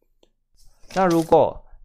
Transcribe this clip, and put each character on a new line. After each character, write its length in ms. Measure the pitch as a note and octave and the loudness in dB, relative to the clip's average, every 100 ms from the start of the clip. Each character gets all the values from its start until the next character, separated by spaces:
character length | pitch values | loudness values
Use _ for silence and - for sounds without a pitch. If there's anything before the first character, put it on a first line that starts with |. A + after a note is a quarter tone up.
| _ _ _ _ _ _ - _ - | _ _ _ _ _ _ -20 _ -10
那 140 | F#3 F#3+ | -2 0
如 160 | E3 | 0
果 420 | D#3+ E3 G#2+ - - - | 2 2 2 -4 -18 -20